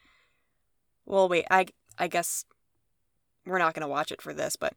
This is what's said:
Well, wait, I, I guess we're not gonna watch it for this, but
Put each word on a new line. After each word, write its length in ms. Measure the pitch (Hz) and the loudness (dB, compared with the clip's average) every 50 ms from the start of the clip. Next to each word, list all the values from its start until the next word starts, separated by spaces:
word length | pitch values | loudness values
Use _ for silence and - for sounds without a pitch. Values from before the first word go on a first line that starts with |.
| _ _ _ _ _ _ _ _ _ _ _ _ _ _ _ _ _ _ _ _ _ | _ _ _ _ _ _ _ _ _ _ _ _ _ _ _ _ _ _ _ _ _
Well, 240 | - 196 196 190 180 | 0 2 4 4 4
wait, 160 | 180 165 - - | 4 2 2 4
I, 180 | 185 190 185 180 - _ _ - - | 4 4 4 2 -4 _ _ -14 -6
I 100 | - 180 | -4 -4
guess 380 | 170 - 170 170 - - - - _ _ _ _ _ _ _ _ _ _ _ _ _ _ _ _ _ _ _ - | -2 0 -2 -2 -2 -4 -6 -8 _ _ _ _ _ _ _ _ _ _ _ _ _ _ _ _ _ _ _ -6
we're 120 | 180 185 185 | -2 0 2
not 140 | 170 160 160 | 2 2 0
gonna 140 | 156 156 | -2 -4
watch 240 | 143 139 147 156 - | -4 -2 -2 -4 -4
it 100 | - - | -6 -10
for 120 | - 151 151 | -12 -10 -6
this, 220 | 151 135 - - | -4 -4 -4 -4
but 180 | - - - - | -4 -4 -4 -4